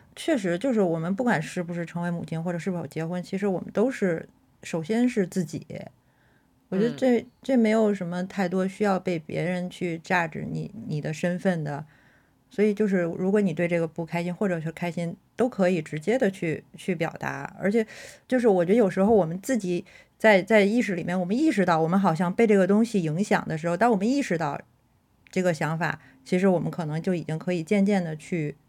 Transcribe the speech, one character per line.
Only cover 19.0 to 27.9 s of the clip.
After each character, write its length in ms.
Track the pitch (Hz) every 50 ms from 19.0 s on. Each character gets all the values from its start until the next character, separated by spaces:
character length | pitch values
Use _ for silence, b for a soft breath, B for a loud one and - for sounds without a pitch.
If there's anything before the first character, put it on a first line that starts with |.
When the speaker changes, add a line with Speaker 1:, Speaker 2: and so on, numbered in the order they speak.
| 190 208 233
Speaker 1:
我 120 | 202 170
们 160 | 160 165 185
自 160 | 190 - 262 220
己 280 | 196 180 175 175 - b b b b b b -
在， 240 | - 220 208 185
在 180 | 170 196 220 214
意 220 | 196 202 220 247
识 120 | 214 196 196
里 80 | 170
面， 160 | 156 170 175 190
我 60 | 180
们 100 | 175 208
意 160 | 254 320 320
识 140 | 240 202 180
到 160 | 180 170 160
我 80 | 160 160
们 100 | 180 202
好 160 | 190 180 160
像 200 | 156 185 175 190
被 120 | - 233
这 120 | 208 214 196
个 100 | 185 185
东 160 | 202 214 233
西 180 | 226 - 196
影 220 | 165 156 151 170 214
响 240 | - 208 170 - -
的 100 | 160 156
时 120 | 156 170
候， 80 | 175 180
当 120 | 220 247
我 60 | 233
们 100 | 185 196
意 160 | 233 269 277
识 160 | 247 - 185 160
到 220 | 160 143 143 - - _ _ _ _ _ _ _ _ _ _ _ _ _
这 120 | - 185
个 120 | 180 180 165
想 260 | 156 165 151 165 160
法， 220 | 175 160 - - b b b b b
其 120 | - 185 180
实 120 | 190 196
我 100 | 180 160
们 100 | 160 156
可 140 | 156 - 165
能 180 | 151 151 160
就 140 | 165 190 180
已 60 | 170
经 180 | - - 156 160
可 140 | - 185 180
以 100 | 175 160
渐 220 | - 208 202 196
渐 180 | 202